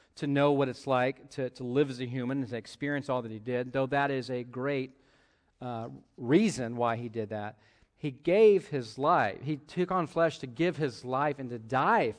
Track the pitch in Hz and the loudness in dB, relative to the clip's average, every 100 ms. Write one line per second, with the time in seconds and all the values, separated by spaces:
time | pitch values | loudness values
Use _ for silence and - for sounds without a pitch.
0 | _ - 143 139 143 139 135 120 139 127 | _ -8 -2 4 4 4 2 -2 0 2
1 | 131 - 143 - 127 - 123 131 147 123 | 2 -2 -8 -6 -6 -6 -2 2 2 0
2 | 127 131 120 139 127 120 - - 143 143 | -6 -4 -4 -4 -4 -6 -10 -8 -4 -2
3 | 135 127 117 110 110 123 127 135 131 139 | -2 -2 -4 -8 -4 -4 -2 -2 0 2
4 | 143 135 123 123 120 123 135 143 131 - | 2 0 -2 -6 -6 -6 -2 -2 -4 -10
5 | _ _ _ _ _ - 127 117 117 135 | _ _ _ _ _ -14 -10 -8 -10 -14
6 | - - 120 160 214 135 117 120 120 117 | -20 -8 4 4 4 0 -4 0 0 0
7 | 120 113 104 107 104 - _ _ _ _ | -4 -6 -6 -6 -8 -12 _ _ _ _
8 | 151 131 - 196 220 196 - 143 113 117 | -8 -4 2 6 8 6 2 -6 -6 -2
9 | 147 170 107 - 135 147 - 180 180 185 | 2 4 2 -2 -6 -8 -6 -4 -2 -2
10 | 156 165 165 - 131 117 175 156 151 117 | -2 2 0 0 -8 -2 -2 0 -4 -4
11 | 127 127 151 139 127 120 110 131 165 226 | -4 -2 -2 -2 -8 -10 -2 2 4 4
12 | 127 | 2